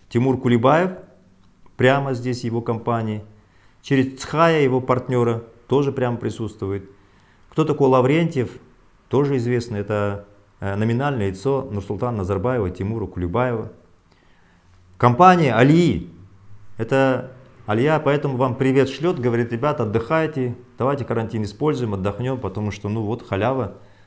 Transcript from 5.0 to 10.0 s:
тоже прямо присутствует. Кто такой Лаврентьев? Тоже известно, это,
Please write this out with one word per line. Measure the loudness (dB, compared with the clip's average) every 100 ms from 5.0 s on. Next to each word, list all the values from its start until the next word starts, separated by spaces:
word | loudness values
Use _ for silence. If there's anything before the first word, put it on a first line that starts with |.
| 0 0 2 0 -6 -14 -2
тоже | 0 0
прямо | 0 -2 -2
присутствует. | -6 -6 -8 -6 -6 -6 -8 -20 _ _ _ _ _
Кто | -2
такой | 0 2 4
Лаврентьев? | 4 4 2 0 -2 -4 -8 -20 _ _ _ -2
Тоже | 0 2 0
известно, | 0 -2 -2 -6
это, | -4 -2